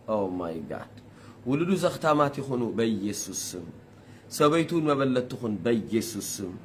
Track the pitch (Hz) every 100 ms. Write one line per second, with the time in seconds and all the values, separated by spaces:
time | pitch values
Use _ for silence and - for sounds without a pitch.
0 | - 107 95 90 85 82 71 - - -
1 | - - - - 120 139 175 190 170 147
2 | 160 151 143 139 135 123 117 95 113 107
3 | 101 101 - 92 - 90 85 - - -
4 | - - - - 147 165 160 170 156 139
5 | 135 127 123 123 120 104 85 117 95 110
6 | 101 101 - - 95 90